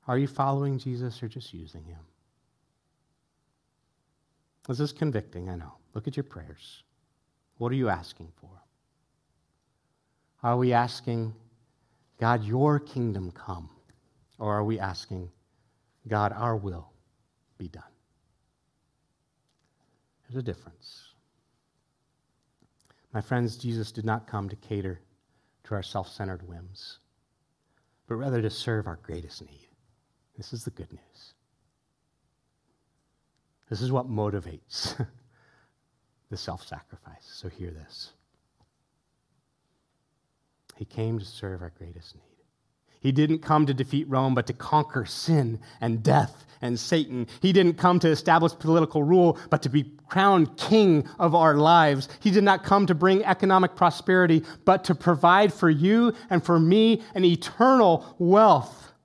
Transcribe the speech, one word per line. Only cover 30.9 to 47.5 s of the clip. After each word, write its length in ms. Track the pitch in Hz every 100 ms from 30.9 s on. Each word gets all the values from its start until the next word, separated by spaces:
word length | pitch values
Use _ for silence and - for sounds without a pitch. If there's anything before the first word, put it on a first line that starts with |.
news. 420 | - _ _ - _ _ _ _ _ _ _ _ _ _ _ _ _ _ _ _ _ _ _ _ _ _ _ _
This 120 | 104
is 80 | 127
what 200 | 131 123
motivates 1000 | 110 104 101 85 80 _ - - - 117 - _ _ _ _ _
<laughs> 640 | _ _ _ _ _ _
the 60 | 101
self-sacrifice. 880 | - 92 - 95 _ - - 78 _
So 220 | - 92
hear 240 | - 90
this. 400 | 80 76 - - _ _ _ _ _ _ _ _ _ _ _ _ _ _ _ _ _ _ _ _ _ _ _ _ _ _ -
He 80 |
came 360 | 107 - 110 113
to 60 | 98
serve 360 | - 101 92
our 100 | 87 _
greatest 380 | 87 85 - 80
need. 80 | _ _ _ _ _ _ _ _
He 140 | 135
didn't 260 | 131 151 160
come 260 | - 156 143
to 60 |
defeat 360 | 131 131 139 151
Rome, 260 | 135 131 123
but 120 | 120
to 60 |
conquer 520 | - - 151 156 135 104
sin 560 | - - 160 120 110 - -
and 240 | 117 113
death 400 | 110 143 - - - -
and 160 | 123 120
Satan. 500 | - 170 147 123 117 -
He 120 | 190